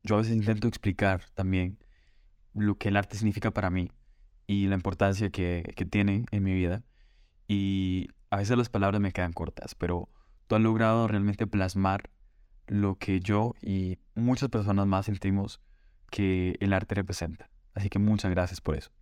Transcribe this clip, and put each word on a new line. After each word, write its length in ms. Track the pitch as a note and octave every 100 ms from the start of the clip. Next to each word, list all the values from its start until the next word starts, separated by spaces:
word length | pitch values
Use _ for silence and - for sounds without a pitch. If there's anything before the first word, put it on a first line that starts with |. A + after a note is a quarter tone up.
Yo 120 | G#2+
a 40 | G#2
veces 160 | A2+
intento 320 | A2+ G#2+ G#2+ A2
explicar 560 | - G#2+ F2+ G2+ F#2 -
también 440 | - F#2+ F#2+ F2+ G#2 - _ _ _ _ _ _
lo 240 | G#2 G#2 G2+
que 120 | G#2
el 80 | G2+
arte 200 | G2 G2+
significa 340 | G#2+ G2+ A2+
para 180 | G2+ F#2+
mí 220 | F2+ F2 - _ _ - _ -
y 200 | G2+ G2
la 80 |
importancia 540 | G2 F#2+ F#2 G2 G2 G2+
que, 440 | F#2+ F2 F2 -
que 100 | -
tiene 400 | F2 G#2 G2+ G2 A#2+
en 120 | G#2
mi 100 | F#2+
vida. 300 | F#2 F2 G2 - _ - _ _ _ -
Y 600 | G2+ G2 G2 F#2+ F#2 - - _
a 80 | G2
veces 200 | G2 B2
las 120 | A#2+
palabras 320 | G2 G2 G2+
me 100 | G2+
quedan 220 | - F2+
cortas, 420 | E2 E2+ - -
pero 340 | - - F2 - - _ - _
tú 80 |
has 60 | A2
logrado 460 | A2+ A2 A2+ A2+ A2+
realmente 400 | G#2+ G2+ G2+ G#2+
plasmar 600 | G2+ F#2 F#2+ F#2+ F#2+ - _ - _ _ - -
lo 300 | G#2 G2+ F#2
que 220 | - F#2+
yo 340 | F#2+ G#2 A2+ -
y 380 | - F#2+ F#2 F2+ _
muchas 340 | - A#2+ B2+ C3+
personas 380 | A2 G2+ G2+ G2
más 180 | F#2+
sentimos 560 | G2+ F#2+ F#2+ G2 G2+ - _ _ - _ -
que 460 | - F#2+ F#2 F2+ -
el 140 | G2+
arte 220 | F#2+ G2
representa. 540 | G2+ F#2+ F2+ E2 D#2+ - - _
Así 160 | - G2
que 100 | G2
muchas 320 | G#2 G#2+ F#2+
gracias 300 | F2+ F2+ F#2
por 140 | -
eso. 160 | D2 - _